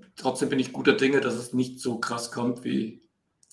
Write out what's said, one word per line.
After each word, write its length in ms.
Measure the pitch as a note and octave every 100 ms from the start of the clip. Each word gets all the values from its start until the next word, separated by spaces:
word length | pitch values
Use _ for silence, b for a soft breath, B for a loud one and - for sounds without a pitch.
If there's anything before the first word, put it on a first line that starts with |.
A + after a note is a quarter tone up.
| -
trotzdem 340 | - C3 B2+ C#3
bin 100 | C3+
ich 120 | B2+
guter 200 | - B2+
Dinge, 280 | - C3+ C#3
dass 140 | B2+
es 180 | A#2 -
nicht 280 | B2+ B2+ -
so 180 | C3 A2+
krass 320 | - A#2+ A#2
kommt, 340 | B2 A#2+ -
wie, 380 | - C3 - - _ _ _ _ _